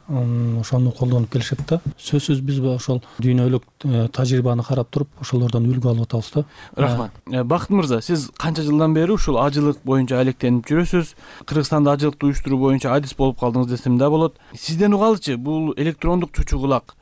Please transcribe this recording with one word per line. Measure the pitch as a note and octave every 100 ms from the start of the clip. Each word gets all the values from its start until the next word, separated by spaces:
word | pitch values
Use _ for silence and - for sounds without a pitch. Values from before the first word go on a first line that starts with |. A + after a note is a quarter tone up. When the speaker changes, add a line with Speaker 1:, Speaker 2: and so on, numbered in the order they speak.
| -
Speaker 1:
м, | C3+ A#2+ A#2+ A#2+ A2+
ошону | A2 B2+ B2+
колдонуп | - B2 B2 A2+
келишет | B2 - - -
да. | E3+ - -
Сөзсүз | - D3 - C#3
биз | C3+ C#3
ошол | C3 B2 B2+ B2 - -
дүйнөлүк, | B2+ B2+ B2 B2+ - _
э, | C#3 A#2 A2+
тажрыйбаны | - B2+ B2+ B2 A#2+
карап | A#2 C3 A#2+
туруп, | C#3 C#3+ -
ошолордон | C#3 B2 A#2+ A#2 A#2
үлгү | B2+ A#2+
алып | A#2 A#2
атабыз | A#2 -
да. | D3 D3 - - -
Speaker 2:
Рахмат. | C3+ A#2+ A2+ - -
Э, | B2+
Бакыт | B2 E3 -
мырза, | G3+ D3+ A#2
сиз | - E3+ C3 -
канча | D#3+ D#3
жылдан | D3 D3+ D#3+
бери | D#3 E3+
ушул | G#3 - B2
ажылык | C#3 C#3+ D3 C#3+
боюнча | - C3+ B2+ B2+
алектенип | C3 B2+ B2 B2 -
жүрөсүз? | D#3 F3 F3+ D#3+ - - -
Кыргызстанда | - D3+ C#3 D#3 D3
ажылыкты | C#3+ D3 C#3 C#3+
уюштуруу | C#3+ - C3+
боюнча | C3+ C3+ B2+
адис | C3+ C3+
болуп | - C3+ -
калдыңыз | B2 A#2+ B2
десем | B2 B2+ B2
да | C#3
болот. | D#3+ D#3+ - - -
Сизден | - E3 G#3
угалычы, | G3+ A3 A3 - A#2+
бул | C3+ D#3 D#3+ -
электрондук | D#3 D3+ E3 F3+ E3
чучу | - - C#3
кулак, | C#3 B2+ - -